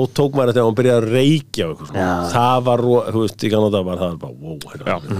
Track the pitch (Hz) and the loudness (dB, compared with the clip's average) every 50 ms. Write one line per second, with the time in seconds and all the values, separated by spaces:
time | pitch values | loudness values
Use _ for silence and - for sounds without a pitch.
0 | 131 127 - - 143 139 139 139 127 120 113 123 117 113 107 110 123 127 120 117 | 0 0 0 0 0 0 2 0 2 2 2 4 2 2 2 2 2 4 4 2
1 | 113 110 117 127 135 143 160 151 139 - - 107 90 82 78 - 76 71 - 98 | 2 2 0 2 4 4 2 2 0 -6 -6 -6 -4 -4 -6 -10 -12 -8 -4 -2
2 | 92 92 87 87 87 87 113 120 120 123 127 127 123 127 120 117 117 123 120 120 | -2 -2 -2 -2 -4 -2 0 2 2 2 2 2 2 2 0 2 2 4 2 2
3 | - - 104 113 110 98 - - - 113 107 107 107 104 101 98 92 90 90 87 | 2 0 -2 -2 -2 -2 -4 -4 -2 0 2 2 2 2 2 0 0 -2 -4 -4
4 | 92 87 85 78 76 67 62 65 73 80 80 73 - - - 73 - - 95 87 | -4 -4 -6 -8 -10 -14 -14 -14 -14 -14 -14 -14 -14 -16 -16 -10 -6 -6 -6 -6
5 | - 143 107 | -4 -8 -4